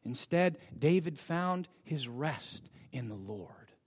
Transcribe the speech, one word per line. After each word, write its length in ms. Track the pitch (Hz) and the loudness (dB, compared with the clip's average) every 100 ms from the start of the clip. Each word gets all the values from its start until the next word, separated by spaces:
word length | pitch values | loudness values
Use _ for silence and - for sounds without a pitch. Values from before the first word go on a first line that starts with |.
Instead, 560 | - 127 - 170 180 165 - 120 | -4 -6 2 4 4 2 -12 0
David 420 | 143 185 170 151 | 4 6 4 -6
found 500 | - 170 180 185 170 _ | -2 0 2 0 -4 _
his 260 | - 156 120 | -6 -4 -4
rest 600 | 120 151 135 - - - - - | -2 -2 -2 -8 -12 -16 -20 -10
in 160 | 131 117 | -6 -6
the 60 | |
Lord. 580 | 104 98 107 85 - - _ | -8 -8 -8 -10 -16 -20 _